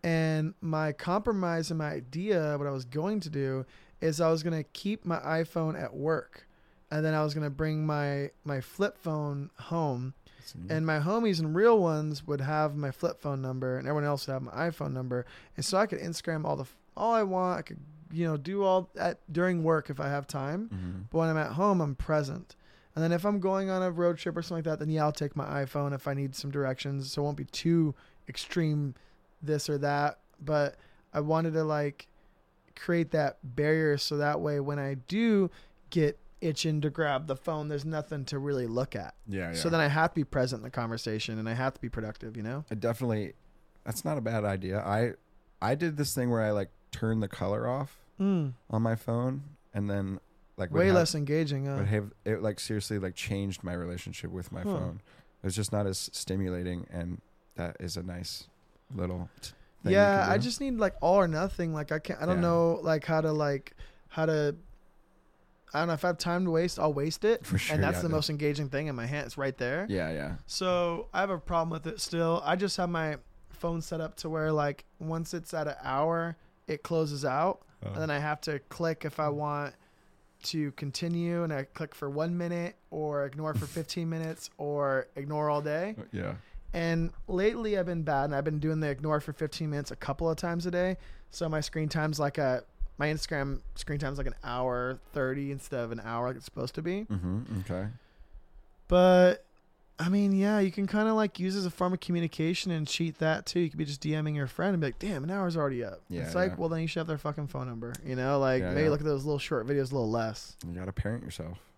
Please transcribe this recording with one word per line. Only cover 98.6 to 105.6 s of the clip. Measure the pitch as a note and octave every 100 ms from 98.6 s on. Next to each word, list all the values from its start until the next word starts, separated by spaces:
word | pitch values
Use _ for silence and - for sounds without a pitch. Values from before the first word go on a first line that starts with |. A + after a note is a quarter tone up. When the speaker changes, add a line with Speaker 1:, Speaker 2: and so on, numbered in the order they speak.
| - _ -
Speaker 1:
But, | F3+ F3+ F3+ F3+ - - _ _ _ _ -
I | E3
mean, | G3 G3+
yeah, | G3 G3 G#3+
you | G3
can | F3 G3
kinda, | G#3+ A3
like, | A3 G#3+ -
use | F#3 G3
it |
as | F3+
a |
form | - F3+
of | F3+
communication | - F3 E3 - D#3+ F3+ F#3+
and | E3 D3+
cheat | - E3 D#3
that | D#3 D#3 -
too. | F3+
You | E3
could | D3+
be | D3+
just | C#3+
D | D3+ D#3
Ming | D3+ D3
your | C3+
friend | - F3+
and | F#3
be | C#3+
like, | A#2+
"Damn, | G3+ E3+
an | D3+
hour's | G3 F#3
already | E3